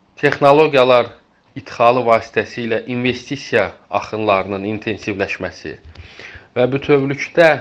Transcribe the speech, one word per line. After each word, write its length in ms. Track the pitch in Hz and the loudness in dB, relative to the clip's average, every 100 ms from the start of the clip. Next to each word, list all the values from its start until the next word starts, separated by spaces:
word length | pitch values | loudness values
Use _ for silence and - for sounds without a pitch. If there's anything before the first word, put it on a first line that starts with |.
| _ - | _ -2
texnologiyalar 960 | 143 139 143 139 - 135 127 123 113 - _ _ _ 127 | -2 2 4 6 4 4 4 4 2 -8 _ _ _ -18
idxalı 480 | - - 120 127 | -16 2 2 4
vasitəsilə 760 | 117 113 - 110 104 - 117 110 - | 2 2 2 -4 -4 -6 -4 -4 -4
investisiya 840 | 123 127 127 - 139 - 117 90 - - | -4 -2 -4 -8 -12 -2 -2 -2 -6 -6
axınlarının 800 | 101 - 107 107 95 92 98 101 | -6 -6 -4 0 0 0 -6 -6
intensivləşməsi 1040 | 107 113 95 - 98 92 - 90 - 78 - - - - - - - - | -6 -8 -8 -6 -4 -6 -6 -10 -10 -14 -14 -18 -20 -20 -20 -20 -20 -10
və 160 | 117 127 | -2 -2
bütövlükdə 840 | 135 - 143 139 139 - - 160 135 | -2 0 0 0 -6 -4 2 4 2